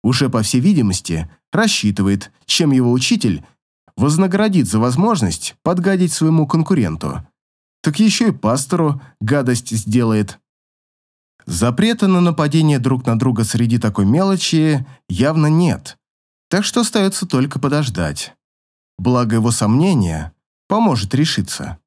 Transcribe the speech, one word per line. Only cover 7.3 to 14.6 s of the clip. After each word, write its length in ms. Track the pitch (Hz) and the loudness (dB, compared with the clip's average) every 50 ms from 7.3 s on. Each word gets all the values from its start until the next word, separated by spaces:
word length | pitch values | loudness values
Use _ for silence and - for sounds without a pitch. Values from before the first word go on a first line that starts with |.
| _ _ _ _ _ _ _ _ _ _ | _ _ _ _ _ _ _ _ _ _
Так 160 | - 160 147 - | -6 -4 0 2
еще 300 | 220 214 202 - 233 220 | 2 2 2 2 0 -2
и 40 | |
пастору 720 | 123 135 - 107 120 143 139 - 180 170 165 151 143 139 - - _ _ | -2 0 -2 -2 -2 -2 -2 -4 -2 0 0 -2 -2 -4 -8 -18 _ _
гадость 500 | 107 107 143 143 131 123 123 120 - - 113 | -2 -2 0 0 0 0 -2 -2 -4 -4 -6
сделает. 600 | 110 101 107 104 123 120 113 110 107 101 98 - _ _ _ _ _ _ _ _ _ _ _ _ _ _ _ _ _ _ _ _ _ _ | -6 -4 0 0 2 2 2 2 0 -2 -4 -8 _ _ _ _ _ _ _ _ _ _ _ _ _ _ _ _ _ _ _ _ _ _
Запрета 600 | - 85 85 110 123 123 - 202 226 233 233 208 | -8 -4 -2 -2 0 0 2 0 0 2 2 2
на 140 | 190 185 175 | 2 4 4
нападение 580 | 175 170 160 156 151 147 156 160 156 151 143 135 | 2 2 2 0 -2 0 2 2 2 2 2 2
друг 260 | 139 139 131 127 127 | 0 0 -2 -2 -2
на 120 | 120 117 110 | -2 -2 0
друга 240 | 123 131 120 107 | 0 0 0 0
среди 360 | 113 98 - 117 120 110 120 120 | -2 -2 0 0 0 0 0 0
такой 260 | - 110 101 - 98 | 0 -2 0 0 2
мелочи 840 | 98 123 165 190 196 190 175 - - - 160 | 2 2 2 2 0 0 -2 -2 0 0 2